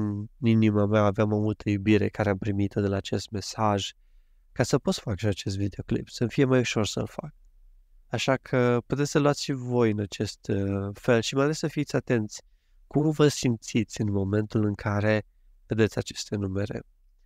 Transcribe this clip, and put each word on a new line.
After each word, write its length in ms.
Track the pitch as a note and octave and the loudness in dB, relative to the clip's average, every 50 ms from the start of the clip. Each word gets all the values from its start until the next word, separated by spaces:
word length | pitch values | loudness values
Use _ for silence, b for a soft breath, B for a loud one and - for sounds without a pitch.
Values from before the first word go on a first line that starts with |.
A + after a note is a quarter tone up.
| G#2+ G#2 G2+ G#2 G#2 - - - | 0 -2 -2 -4 -8 -10 -8 -2
în 80 | B2 A2+ | 2 4
inima 380 | A2+ A2 A2 G#2+ G#2 G#2 G2+ | 4 6 6 4 4 4 2
mea 160 | G2+ G#2+ G#2+ | 4 4 4
aveam 300 | G#2 G#2 G2 A2+ G#2+ G#2 | 4 4 4 2 2 2
o 80 | G#2+ G#2 | 2 2
multă 300 | G#2+ G#2+ G#2 - - G#2+ | 0 0 -2 -2 -2 -2
iubire 400 | G#2 G2 G2 G#2+ G#2+ G2+ G2+ G2+ | -2 0 4 4 4 4 4 2
care 200 | - - A2+ G#2 | 0 0 0 0
am 80 | G2 F#2+ | 0 0
primit-o 440 | - A2 G2 G2 G2+ G2 - G#2 | -2 -2 -2 0 -2 0 0 0
de 60 | G2+ G2 | 0 0
la 80 | G2 | 0
acest 340 | G2 - - A#2 G2+ - - | -2 -4 -4 -6 -6 -6 -6
mesaj, 640 | A2 G2 - - - - A2 G#2+ G#2 G2 G2+ - - _ _ _ _ - _ _ _ _ _ _ | -8 -8 -8 -8 -4 -2 0 0 2 0 -2 -4 -8 _ _ _ _ -20 _ _ _ _ _ _
ca 120 | - - A#2+ | -4 -2 0
să 140 | - - C3 | 2 0 0
pot 160 | - F#3+ F#3+ | 0 -2 -4
să 60 | - - | -4 -4
fac 140 | B2+ G2 - | -6 -6 -2
și 80 | - | -2
acest 320 | G#2+ G2 - - G#2+ G2 G2 | -2 -2 -2 -4 -6 -4 -4
videoclip, 520 | G2+ G2 - - - - A#2 B2+ B2+ - | -4 -4 -6 -8 -6 -4 -4 -4 -4 -8
să-mi 200 | - - B2 A2 | -6 -4 -4 -2
fie 160 | - - C#3 | 2 2 2
mai 140 | B2+ C3 B2+ | 4 4 2
ușor 260 | A#2 - - A2+ G#2 | 2 0 0 -2 -2
să-l 220 | - - A#2+ A2+ - | -2 -4 -6 -6 -6
fac. 260 | - - - D3 - _ - - _ - - - - - _ _ _ - _ _ | -8 -12 -14 -14 -16 _ -20 -20 _ -20 -20 -20 -20 -20 _ _ _ -20 _ _
Așa 300 | - - - C#3 C3 - | -6 -2 0 0 0 -2
că 440 | - - C#3+ B2+ B2 A#2+ A#2+ A#2+ - | -2 -2 0 2 4 4 2 0 0
puteți 260 | - C3+ C3+ D3 - | -2 -2 -2 -2 0
să 80 | - D#3 | 2 2
luați 240 | C#3+ D3 C#3+ - - | 2 2 2 0 -2
și 80 | - | -6
voi 400 | C#3 B2+ B2 B2 B2 B2 A#2 A2 | -6 -6 -4 -2 0 2 2 2
în 80 | G#2 G#2 | 2 0
acest, 480 | G#2 - - - G#2+ G2 - - - - | -4 -6 -4 -6 -6 -6 -6 -8 -6 -4
uh, 420 | G#2 G2 G2 G2 G2 G2 G2 G2+ G2+ | -4 -2 -2 -2 -2 -4 -4 -6 -8
fel 280 | - - - A#2+ A#2 | -4 0 2 2 2
și 140 | A2 - C3+ | 2 0 0
mai 80 | C3+ C#3 | 0 0
ales 140 | D3+ D#3 - | 0 0 -2
să 100 | - D3+ | -6 -6
fiți 280 | - D3+ C#3+ - - | -4 -4 -4 -2 -2
atenți 460 | C3 - - C3 A2+ G#2+ G#2 - - - _ _ _ _ _ _ _ _ - | -4 0 0 0 0 -2 -4 -8 -16 -20 _ _ _ _ _ _ _ _ -4
cum 220 | - C#3+ D3+ D#3+ | -2 0 0 2
vă 180 | D3+ D3 D3+ C#3+ | 4 4 4 4
simțiți 720 | - - - B2+ A#2 A2 - - - B2 G#2 - - - | 4 2 0 -2 -2 -2 -4 -4 -2 -2 -2 -2 -4 -4
în 100 | A2+ G#2 | -4 -2
momentul 540 | G2+ G2 G2 F#2+ G#2 G#2+ G#2+ G#2+ - A2+ G#2+ | -2 -2 0 0 0 0 0 0 0 0 0
în 80 | G#2 G2+ | 0 -2
care 520 | - - G#2+ G#2 G#2 G2+ G#2+ G#2+ G#2+ - _ _ _ _ - _ _ _ | -2 -4 -2 -2 0 2 2 0 0 -2 _ _ _ _ -20 _ _ _
vedeți 320 | - A2+ G#2+ A2 G2 - - | -4 0 2 2 2 2 -2
aceste 380 | - - - - - - A2 | -6 -6 -10 -12 -10 -8 -6
numere. 480 | G2+ G2+ F#2+ F#2 G2 G2+ - - - - _ _ _ _ _ _ _ _ | -4 -4 -4 -4 -4 -4 -6 -6 -10 -12 _ _ _ _ _ _ _ _